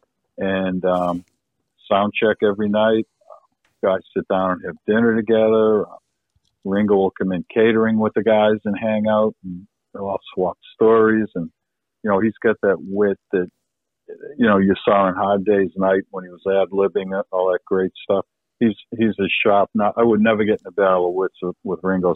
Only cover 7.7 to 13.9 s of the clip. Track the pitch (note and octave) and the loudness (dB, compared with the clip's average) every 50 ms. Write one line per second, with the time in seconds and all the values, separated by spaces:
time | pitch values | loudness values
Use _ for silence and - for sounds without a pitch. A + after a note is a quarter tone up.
7.7 | A2+ A2 A2 A2 A2 A2 A2 G#2+ - A2+ G2+ A2 A2 G#2+ G#2+ G#2+ A2 G#2 - G#2+ | 4 2 2 2 0 0 0 0 -2 0 0 2 2 4 4 2 2 0 -2 -6
8.7 | G2+ F#2 A#2 A2 G#2+ G#2+ G#2+ A2 G#2+ G#2+ A2 A2 - - - F#2 F2+ F2 G2 - | -6 -4 -4 -4 -2 -2 0 0 2 2 0 0 -2 -6 -12 -14 -14 -14 -16 -20
9.7 | _ _ _ _ _ F#2+ G2 G2 G2 F#2+ - - - - F#2 F2 E2+ - _ - | _ _ _ _ _ -12 -8 -8 -8 -8 -8 -10 -4 -4 -4 -4 -4 -8 _ -20
10.7 | - _ A2+ A2 A2+ A2+ A2 A2 A2 A2 A2 G2+ - F#2 D#2+ D#2+ - _ _ _ | -2 _ 4 4 6 6 4 4 2 2 0 -2 -4 -8 -8 -8 -10 _ _ _
11.7 | _ _ _ _ _ _ - A2 G2+ F#2+ G#2+ A2+ G#2 - - A2+ G#2+ - - G2+ | _ _ _ _ _ _ -4 -2 0 0 0 0 -2 0 0 0 0 2 0 0
12.7 | F#2+ D#2+ - F#2+ F#2+ G2+ G#2 G2+ G2 - _ _ - F#2 F2+ F2+ - _ _ _ | 0 0 -4 -8 -2 0 0 0 0 -4 _ _ -4 -2 -2 -4 -8 _ _ _
13.7 | _ _ _ _ | _ _ _ _